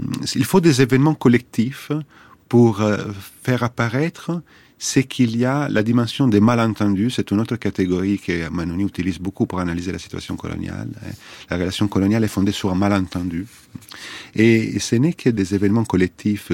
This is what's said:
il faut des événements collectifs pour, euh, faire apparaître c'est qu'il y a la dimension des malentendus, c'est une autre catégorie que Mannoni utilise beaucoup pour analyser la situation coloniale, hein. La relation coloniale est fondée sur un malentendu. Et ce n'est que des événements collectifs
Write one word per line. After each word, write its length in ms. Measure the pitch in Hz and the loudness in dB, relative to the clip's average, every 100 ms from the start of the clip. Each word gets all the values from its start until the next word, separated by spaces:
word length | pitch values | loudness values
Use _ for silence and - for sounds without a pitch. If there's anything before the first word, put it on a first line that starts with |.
| - - - - | -6 -6 -4 -2
il 100 | - | 2
faut 160 | 185 | 4
des 200 | 165 127 | 4 4
événements 340 | 127 131 151 147 | 4 4 2 4
collectifs 760 | 127 120 - - 117 - - 147 147 - - - - | 4 4 2 -2 -2 -2 -6 -6 -8 -18 -20 -20 2
pour, 340 | 120 117 98 | 6 6 4
euh, 160 | 107 101 107 98 - - | 0 0 -4 -10 -16 -8
faire 200 | - 123 | -2 -2
apparaître 760 | 117 - 117 127 165 - - 170 - _ _ - | -2 -2 -2 -2 -4 -6 -8 -8 -8 _ _ -12
c'est 260 | - 139 | -2 0
qu'il 340 | 135 - 120 113 | 0 0 0 0
y 80 | 123 | 0
a 240 | 143 139 | 0 -2
la 140 | 107 | -2
dimension 440 | 107 123 117 - 135 | 2 2 0 0 2
des 140 | 101 | 4
malentendus, 680 | 110 117 117 101 104 95 117 | 4 4 0 0 0 0 -2
c'est 220 | 113 95 | -2 -2
une 80 | 101 | -2
autre 160 | 117 117 | -2 -4
catégorie 640 | 101 95 90 90 95 101 | -4 -2 0 0 0 -2
que 300 | - 85 82 | -2 -4 -4
Mannoni 340 | 87 85 87 | -4 -4 -2
utilise 360 | 98 - 90 82 | -4 -4 -4 -4
beaucoup 260 | 92 - 120 | -6 -4 -4
pour 140 | 90 | -2
analyser 320 | 87 87 90 | -4 -4 -6
la 80 | 85 | -8
situation 360 | - - - - | -10 -12 -10 -10
coloniale, 540 | - 87 87 92 110 - | -8 -8 -8 -8 -10 -12
hein. 80 | - - - - - | -14 -16 -18 -16 -6
La 80 | 85 | -4
relation 300 | 90 - 104 | -2 0 0
coloniale 360 | 98 98 113 | 2 2 2
est 60 | 107 | 0
fondée 220 | - 101 | 0 0
sur 200 | 98 98 | 0 -2
un 40 | 90 | 0
malentendu. 720 | 101 101 92 90 90 85 101 - - - - - - - - - | 2 0 -2 -6 -6 -6 -10 -14 -20 -20 -20 -18 -16 -16 -6 2
Et 440 | 113 113 110 101 | 6 6 2 -4
ce 160 | - 117 | 0 2
n'est 160 | 156 | 2
que 160 | - 131 | 2 0
des 260 | 110 95 98 | 0 0 2
événements 300 | 101 113 110 | 2 2 2
collectifs 680 | 92 92 - 110 101 - | 2 0 0 -4 -2 -4